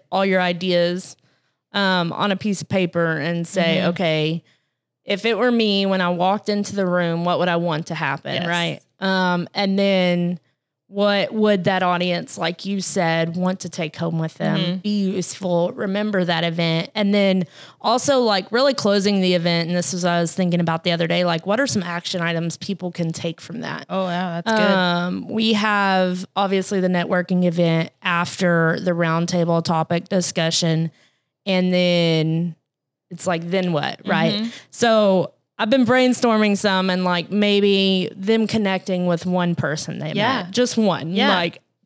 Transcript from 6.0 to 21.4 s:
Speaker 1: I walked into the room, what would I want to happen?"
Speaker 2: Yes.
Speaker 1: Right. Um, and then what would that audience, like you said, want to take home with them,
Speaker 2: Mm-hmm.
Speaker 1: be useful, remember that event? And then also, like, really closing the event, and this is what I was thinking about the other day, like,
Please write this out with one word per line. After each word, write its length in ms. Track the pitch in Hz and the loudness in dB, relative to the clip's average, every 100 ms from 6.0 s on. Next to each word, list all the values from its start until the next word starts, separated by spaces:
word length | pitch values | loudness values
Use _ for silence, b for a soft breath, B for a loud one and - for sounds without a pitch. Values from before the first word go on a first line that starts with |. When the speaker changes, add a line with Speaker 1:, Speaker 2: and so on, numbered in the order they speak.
Speaker 1:
I 80 | 175 | 0
walked 400 | 175 185 208 - | 0 0 0 -2
into 260 | 202 196 202 | -4 -2 -2
the 120 | 185 | 0
room, 360 | 180 170 170 | 0 0 0
what 140 | 170 160 | 0 0
would 100 | 180 | 0
I 100 | 170 | 0
want 280 | 170 151 165 | 0 -4 -4
to 80 | 160 | -4
happen?" 380 | 151 139 135 | -4 -4 -6
Speaker 2:
Yes. 140 | 139 170 | -6 -2
Speaker 1:
Right. 320 | 170 170 - - _ | -2 -2 -6 -14 _
Um, 480 | 190 190 180 175 175 | -2 0 0 -2 -4
and 240 | - 202 196 | -2 0 2
then 600 | 196 190 180 175 175 175 - _ _ _ _ 202 | 2 2 2 0 -2 -4 -10 _ _ _ _ -2
what 380 | 202 202 180 | 0 0 -2
would 320 | 220 214 202 180 | 0 2 2 2
that 180 | 185 | 0
audience, 540 | 185 175 180 175 131 - | 0 0 0 -2 -6 -6
like 280 | 170 175 190 | -6 -4 -6
you 140 | 196 | -4
said, 560 | 180 202 170 165 165 170 | -2 0 0 0 0 -2
want 240 | 185 185 | -2 -2
to 100 | 175 | -6
take 280 | - 160 - | -8 -8 -6
home 200 | 165 165 | -4 -2
with 180 | 160 - | -4 -4
them, 240 | 160 - | -2 0
Speaker 2:
Mm-hmm. 140 | 175 185 | -2 -4
Speaker 1:
be 320 | 208 208 190 | -4 -2 -2
useful, 600 | 190 175 - 180 175 175 | -2 -6 -6 -2 0 0
remember 500 | 254 202 196 214 202 | -2 -4 -2 -2 0
that 220 | 175 165 170 | 0 0 0
event? 440 | 165 170 165 - - | 0 0 0 -2 -2
And 180 | 202 | 0
then 300 | 202 196 190 170 B B B | 2 2 2 -2 B B B
also, 400 | 202 240 - 269 | 0 0 2 2
like, 280 | 240 196 196 | 2 0 0
really 240 | 233 277 | 0 2
closing 460 | 262 208 202 196 202 | 2 2 2 2 2
the 140 | 185 | 2
event, 340 | 180 170 170 165 | 2 2 0 0
and 80 | 175 | -2
this 160 | 175 | -2
is 120 | 185 175 | -2 0
what 60 | |
I 80 | 170 | 0
was 120 | 170 | 0
thinking 280 | - 180 175 | 0 0 0
about 240 | 170 165 175 | 0 0 0
the 80 | |
other 120 | 170 170 | 0 0
day, 200 | 175 180 | 0 0
like, 200 | 165 | -2